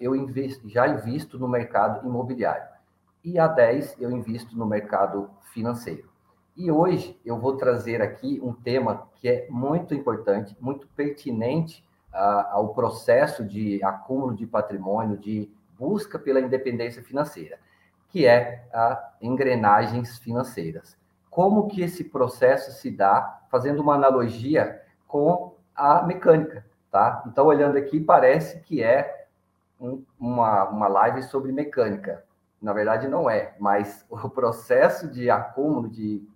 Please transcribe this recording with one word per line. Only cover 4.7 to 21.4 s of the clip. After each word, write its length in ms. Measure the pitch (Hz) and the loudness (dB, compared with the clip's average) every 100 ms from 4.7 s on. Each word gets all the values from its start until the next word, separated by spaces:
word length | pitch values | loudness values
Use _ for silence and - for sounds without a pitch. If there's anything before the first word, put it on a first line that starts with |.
| 107 104 98 98 101 101 _ _ | -2 -2 0 0 -2 -8 _ _
financeiro. 560 | 117 113 120 - - - _ _ _ _ - | -8 -6 -6 -8 -14 -16 _ _ _ _ -8
E 160 | 175 | 0
hoje 480 | 151 180 165 - - 113 | 2 2 2 -4 -12 -10
eu 120 | 117 | -4
vou 200 | 127 135 | -2 0
trazer 420 | 127 117 113 117 | 0 0 0 -2
aqui 400 | 104 - - 143 | -2 -4 -8 -6
um 120 | 127 | -6
tema 520 | 117 123 123 117 98 - _ | -8 -2 0 0 -4 -8 _
que 120 | 120 | -2
é 180 | 123 - | -2 -2
muito 440 | 120 139 160 - | -4 -2 -2 -2
importante, 640 | 143 - 107 104 101 104 - | -6 -4 -4 0 -2 -2 -10
muito 300 | 123 139 - - | -8 -8 -10 -6
pertinente, 880 | 143 - 139 113 117 156 160 - _ _ _ | -6 -6 -8 -4 -2 -2 -4 -8 _ _ _
ah, 420 | 92 101 101 98 | -2 0 2 0
ao 200 | 101 107 | -2 -2
processo 720 | - 113 - - 120 147 - | -2 -4 -2 2 4 2 -2
de 400 | 104 104 107 98 | -10 -6 -4 -2
acúmulo 500 | 98 95 - 131 131 | -2 -4 -6 -4 -4
de 120 | 107 113 | -6 -4
patrimônio, 720 | 107 107 98 95 107 110 101 | -4 -4 -6 -4 -2 -2 -6
de 340 | 101 107 104 _ _ - | -6 -6 -8 _ _ -10
busca 400 | 135 208 - 160 | -4 -4 -6 -10
pela 220 | 139 131 | -2 0
independência 640 | 127 131 131 117 117 120 | 0 -2 -2 -6 -6 -10
financeira, 520 | 117 135 151 - 78 - _ _ _ _ _ | -8 -4 -4 -6 -16 -18 _ _ _ _ _
que 180 | 185 127 | 2 6
é 420 | 120 123 - - | 6 4 -8 -8
a 380 | 113 117 127 - _ | 0 0 0 -10 _
engrenagens 960 | 113 131 135 120 107 107 107 120 120 - | -6 -2 0 2 4 4 4 -4 -6 -10
financeiras. 800 | 117 120 - - 82 80 - _ _ _ _ | -8 -6 -6 -6 -10 -10 -16 _ _ _ _
Como 380 | - | 0